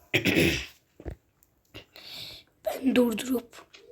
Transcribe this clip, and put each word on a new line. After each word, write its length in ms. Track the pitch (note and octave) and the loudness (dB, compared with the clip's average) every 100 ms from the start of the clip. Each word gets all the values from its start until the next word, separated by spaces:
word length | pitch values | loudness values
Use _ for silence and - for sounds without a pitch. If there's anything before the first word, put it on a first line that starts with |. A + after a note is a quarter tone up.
| _ | _
<clears throat> 100 | - - - E3 - - - _ - - - _ _ _ _ _ - - - - - - - - _ | 0 2 4 4 2 -6 -16 _ -16 -14 -14 _ _ _ _ _ -20 -20 -20 -18 -16 -16 -18 -20 _
Ben 300 | D#5 - C4 | -8 -2 2
durdurup 720 | A#3 A#3+ G#3+ B3 B3 - - - - - | 4 4 2 -4 -4 -6 -16 -20 -20 -20